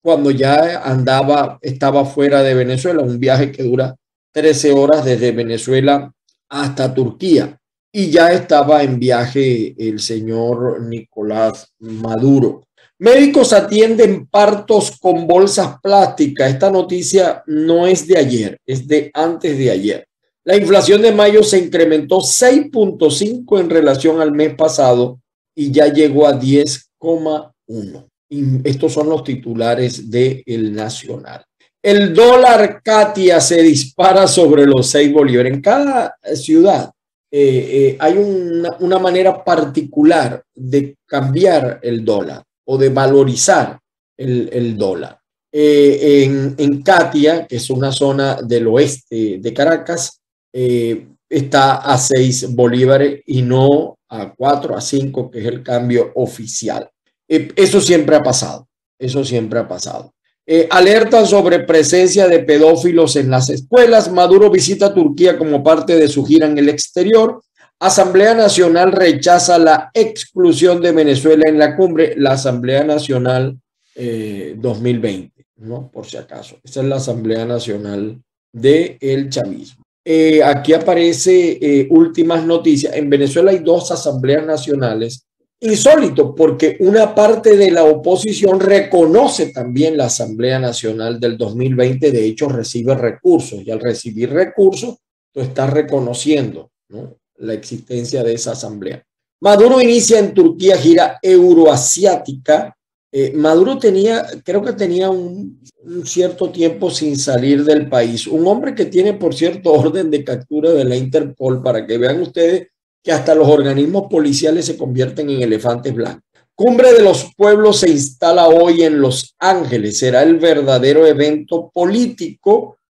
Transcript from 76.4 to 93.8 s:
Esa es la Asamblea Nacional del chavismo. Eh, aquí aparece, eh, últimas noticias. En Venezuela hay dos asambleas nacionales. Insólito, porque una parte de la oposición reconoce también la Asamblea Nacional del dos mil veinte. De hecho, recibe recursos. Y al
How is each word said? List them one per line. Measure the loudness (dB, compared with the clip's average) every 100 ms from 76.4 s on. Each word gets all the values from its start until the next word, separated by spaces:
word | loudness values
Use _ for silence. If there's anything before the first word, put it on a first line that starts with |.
| -20 _
Esa | _ -8
es | -6
la | -6
Asamblea | -6 -6 -6 -6 -4
Nacional | -6 -6 -10 -8 -8 -10 -12 _ _ _
del | -4 2 2 0 -6 -6 -4 -4
chavismo. | -8 -8 -10 -18 _ _ _ -2
Eh, | 2 4 4
aquí | 2 0 0
aparece, | 0 2 0 0 0 2 2 2 -2
eh, | 0 0 2
últimas | 4 2 0 -2 -2 -2
noticias. | -2 0 0 -2 -6
En | -2
Venezuela | 0 0 0 2
hay | 2
dos | 0 -2 -2
asambleas | -6 -6 -4 -2 -2 -2
nacionales. | -6 -4 -4 -4 -4 -8 -10 _ _ _ _
Insólito, | -4 0 4 4 2 0 -2
porque | 2 0 2 -2 0
una | 2 2 2
parte | 2 2 2 4 4
de | 4
la | 4
oposición | 4 2 0 -2 -2 -2 0 2
reconoce | 2 2 2 2 4 4 2 0 -6
también | -6 -8 -2 -2 0
la | -4
Asamblea | -4 -8 -4 -4 -2
Nacional | -4 -6 -8 -6 -6 -4
del | -6 -4
dos | -8
mil | -6 -4 0
veinte. | -2 0 -2
De | 0
hecho, | -2 -4 -4
recibe | -4 -6 -6 -4 -2
recursos. | -4 -4 0 0 0 -14
Y | -10
al | -8